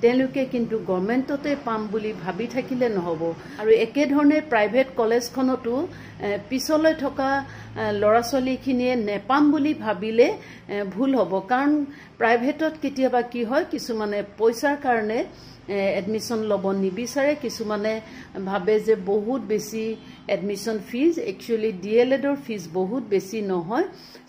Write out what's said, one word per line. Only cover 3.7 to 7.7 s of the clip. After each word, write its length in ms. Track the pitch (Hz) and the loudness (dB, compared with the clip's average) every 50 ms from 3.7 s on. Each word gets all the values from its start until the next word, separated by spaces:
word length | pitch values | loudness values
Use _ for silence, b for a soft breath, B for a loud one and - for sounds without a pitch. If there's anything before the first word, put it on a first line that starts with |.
একেধৰণে 720 | 226 220 226 226 - 277 302 262 277 294 294 285 302 302 | 6 6 4 2 2 2 2 4 4 4 6 6 4 4
private 460 | 302 - 240 214 208 202 214 262 269 269 - | 2 2 2 2 2 4 4 2 2 2 2
কলেজখনতো, 920 | - 226 220 233 247 247 - - 262 262 262 254 247 - 233 240 277 349 370 B B B B B B | 0 2 2 2 0 0 -2 -4 0 0 0 0 0 -2 -2 -2 -2 -4 -6 B B B B B B
এ, 180 | - 202 202 202 202 - | -6 -4 -4 -4 -4 -4
পিছলৈ 460 | 262 254 - - 311 302 320 320 311 | -4 -4 0 2 2 4 4 4 2
থকা, 500 | 311 269 269 277 277 262 269 277 277 269 B B B B B | 2 -2 -4 -2 -2 0 0 0 0 -2 B B B B B